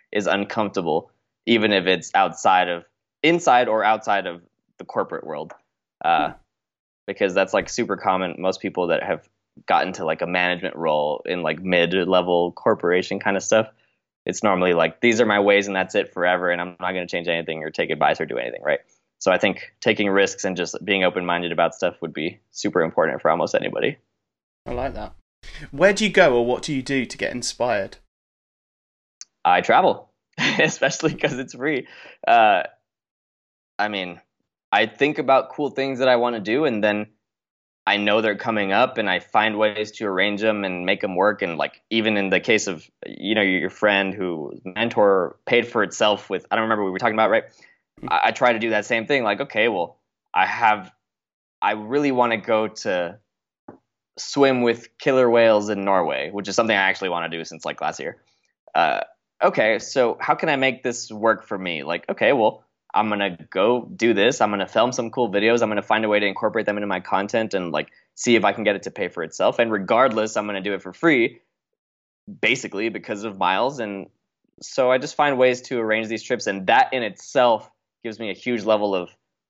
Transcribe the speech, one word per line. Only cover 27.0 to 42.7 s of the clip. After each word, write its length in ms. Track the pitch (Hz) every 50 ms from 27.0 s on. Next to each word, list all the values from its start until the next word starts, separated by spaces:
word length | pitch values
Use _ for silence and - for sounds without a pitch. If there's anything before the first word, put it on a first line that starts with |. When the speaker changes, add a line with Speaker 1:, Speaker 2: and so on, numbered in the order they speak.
| 117
Speaker 2:
to 100 | - -
get 160 | - - -
inspired? 640 | - 123 113 - - - 117 123 113 101 95 95 - - _ _ _ _ _ _ _ _ _ _ _ _ _ _ _ _ _ _ _ _ _ _ _ - - _ _ _ -
Speaker 1:
I 160 | 85 90 90
travel, 500 | 90 - 113 151 190 147 98 - - _ _ _ _
<laughs> 140 | _ _ -
especially 760 | 240 277 220 - 156 156 - - 131 139 - - 160 156 147
'cause 240 | - - 139 139 123
it's 160 | 131 123 -
free. 320 | 120 127 156 147 123 120 - - - - - - _ -
Uh, 380 | - 117 117 110 107 98 87 - - - _ _ _ _ _ _ _ _ _ _ _ _ _ _ _ _ _ _ _ _ -
I 80 | 104 107
mean, 320 | 104 98 92 90 85 - - _ _ _ _ _ _ _ _ _
I 140 | - 104 113
think 320 | 110 - - 139 147 156 156
about 320 | 135 123 135 127 - -
cool 200 | - - 147 131
things 300 | 139 135 135 135 135 120
that 80 | 131 127
I 80 | 123
wanna 240 | 117 120 120 120 110
do, 240 | 95 110 117 147 160
and 180 | 139 117 107
then 240 | 104 104 104 104 104 - _ _ _ _ _ _ _ _ _ _ _ _ _ _ - 98
I 100 | 104 104
know 220 | 104 104 101 113
they're 140 | 110 107 104
coming 360 | 101 - 123 110 107 101 95
up, 260 | 98 107 127 127 - 117
and 100 | 107 95
I 120 | 92 87
find 360 | - - - 107 107 110 107 104
ways 340 | 107 107 101 107 107 104
to 140 | - - 110
arrange 360 | 101 92 90 98 104 104 98
'em 220 | 110 110 107 104 101
and 200 | 92 90 87 90
make 200 | 92 101 92 -
'em 100 | 95 90
work. 260 | 90 98 104 104 -
And, 160 | 98 87 82
like, 260 | 76 73 76 - - _ -
even 280 | 113 113 107 113 107
in 140 | 101 98 95
the 100 | 95 90
case 260 | - - 113 104 -
of, 180 | 98